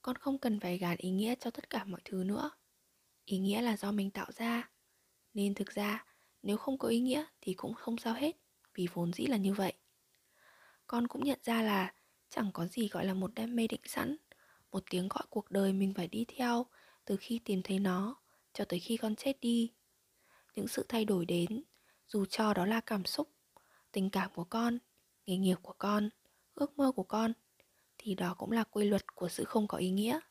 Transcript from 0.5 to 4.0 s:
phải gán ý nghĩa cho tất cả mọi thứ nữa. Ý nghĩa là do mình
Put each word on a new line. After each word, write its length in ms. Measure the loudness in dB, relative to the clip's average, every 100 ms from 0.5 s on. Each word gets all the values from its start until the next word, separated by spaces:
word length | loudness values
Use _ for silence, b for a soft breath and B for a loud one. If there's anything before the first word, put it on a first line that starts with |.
| 0
phải 180 | 0 0
gán 200 | 0 0
ý 100 | 0
nghĩa 260 | 0 0
cho 160 | -2 -4
tất 180 | -8 -6
cả 140 | -6
mọi 180 | -6 -10
thứ 180 | -6 -2
nữa. 280 | 0 0 -2 -6 _ _ _ _ _ _
Ý 120 | -4 0
nghĩa 240 | 2 2
là 160 | 0 0
do 140 | -2
mình 200 | -2